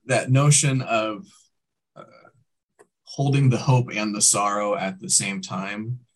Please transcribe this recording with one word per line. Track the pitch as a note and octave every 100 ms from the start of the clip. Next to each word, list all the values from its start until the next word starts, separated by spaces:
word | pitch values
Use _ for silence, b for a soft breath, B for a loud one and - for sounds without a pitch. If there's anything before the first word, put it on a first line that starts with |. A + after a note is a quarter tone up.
| B2
that | A#2 B2+
notion | C3 D3 C#3+ C#3+ C3
of, | B2 A2+ A2 G2+ F#2+ _ _ _ _ _ _ -
uh, | - - - _ _ _ _ _ _ _
holding | - - C#3 C#3 C3+
the | A2+
hope | - B2+ B2
and | G#2+ G#2+ G#2
the |
sorrow | - G2+ G2+ G#2 G#2 G#2
at | F#2+ F#2+
the | A2
same | - G2+ G2
time | F#2 F#2+ G2 G#2 A2+ B2 _